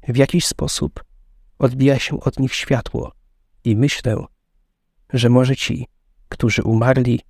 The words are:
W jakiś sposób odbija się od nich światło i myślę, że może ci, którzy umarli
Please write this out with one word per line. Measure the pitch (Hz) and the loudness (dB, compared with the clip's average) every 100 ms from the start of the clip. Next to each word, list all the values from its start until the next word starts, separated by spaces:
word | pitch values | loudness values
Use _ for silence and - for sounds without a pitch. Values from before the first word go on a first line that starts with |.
| - | -2
W | 123 | 2
jakiś | 135 175 - | 2 2 -2
sposób | - - - - - - - _ _ _ _ | -4 -4 -4 -6 -8 -20 -20 _ _ _ _
odbija | 135 127 135 135 | -2 2 2 2
się | - 143 | -2 -4
od | - - | -4 -2
nich | 131 | -4
światło | - - 123 - - - - _ _ _ _ | -4 -2 -4 -2 -8 -8 -14 _ _ _ _
i | - 110 | -2 2
myślę, | 139 - 123 107 - _ _ _ _ _ _ _ _ | 2 0 -4 -4 -8 _ _ _ _ _ _ _ _
że | 131 120 | 0 4
może | 123 127 135 | 4 4 0
ci, | - - 123 _ _ _ _ | -4 -6 -8 _ _ _ _
którzy | - 117 - | -2 -2 0
umarli | - 110 120 131 123 120 | 2 2 4 2 2 0